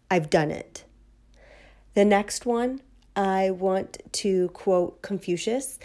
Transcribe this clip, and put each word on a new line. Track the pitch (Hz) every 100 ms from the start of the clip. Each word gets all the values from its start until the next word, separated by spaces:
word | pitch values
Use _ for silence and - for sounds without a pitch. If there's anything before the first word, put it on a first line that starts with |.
| -
I've | 180 151
done | 175 151
it." | - - - - _ _ _ _ - - - - - _
The | 208
next | 202 202 233 -
one, | 240 233 247 262 _ _ _
I | 202 196 190 190
want | 185 190 190 - - -
to | - 202 185 180
quote | - 202 180 175 -
Confucius, | - 196 - 175 220 254 277 -